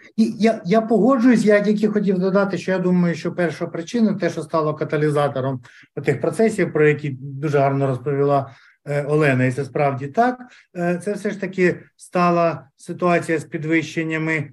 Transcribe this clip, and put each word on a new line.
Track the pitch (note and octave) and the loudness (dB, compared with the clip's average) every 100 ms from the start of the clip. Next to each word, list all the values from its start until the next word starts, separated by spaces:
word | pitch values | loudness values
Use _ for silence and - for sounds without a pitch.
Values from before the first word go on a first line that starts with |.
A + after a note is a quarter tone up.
| - - | -10 -2
І | A3 D3+ | -2 0
я, | A3 G#3+ E3+ | 0 0 0
я | A3 | 0
погоджуюсь, | A3 A3+ A3 C4+ B3+ A3 | 2 2 4 4 4 4
я | G#3 G#3 | 4 4
тільки | G3+ G#3+ G#3+ | 4 0 0
хотів | G#3+ F3+ F3+ | 0 0 0
додати, | F#3+ G3 G3 F3 | 2 2 0 -2
що | - | -4
я | F#3 | -2
думаю, | F3+ F3+ F3 | 2 2 2
що | D#3 F3 | 0 -6
перша | G3 E3+ D3 E3+ | -2 -4 -2 -8
причина, | F3 E3+ A#3+ G#3+ | -8 -6 0 0
те, | F3+ E3+ | 0 -2
що | E3 | -4
стало | D#3 E3 D#3 | -4 -2 -2
каталізатором | D3 C#3+ D#3 D3+ D3 D3 B2+ C3 C3 - - - - | -2 -4 0 0 2 0 0 -4 -6 -10 -20 -16 -6
тих | C#3 C#3 | -2 0
процесів, | - D#3 A3+ G#3+ E3+ | -2 2 0 2 -2
про | D#3 D3+ | 2 2
які | D3 C#3+ | 2 -2
дуже | B2 C#3+ C3+ D3+ C#3+ | -8 -10 -6 -2 2
гарно | C#3 C3+ C#3 | 2 2 0
розповіла, | B2 D3 C#3 C#3+ C#3+ C3 - - _ | -2 -4 0 2 2 -2 -10 -20 _
е, | C#3+ D3 | -6 -4
Олена, | C#3+ D3+ D3 B2+ | 0 2 2 2
і | B2+ | 0
це | B2+ | -2
справді | C3 D#3 C#3+ B2+ C#3+ | -6 -2 0 -2 -4
так, | A3 A#3+ B3 - - _ F3+ | 2 2 0 -10 -20 _ -6
е, | F3 F3 | -2 -2
це | G#3 | -4
все | G3+ G#3 | -6 -6
ж | - | -6
таки | F#3 F#3 F3+ - - _ | -6 2 2 2 -8 _
стала | - F3+ F3 E3+ E3+ D3 - _ | -6 0 2 4 2 0 -10 _
ситуація | - F3 F3+ E3+ D#3+ D#3+ | -14 -2 0 2 0 -2
з | |
підвищеннями | D3+ E3 D3 E3 D3+ - D#3+ D#3+ D#3+ D#3+ - | -4 -8 -2 -2 -2 -4 -4 -4 -2 -2 -4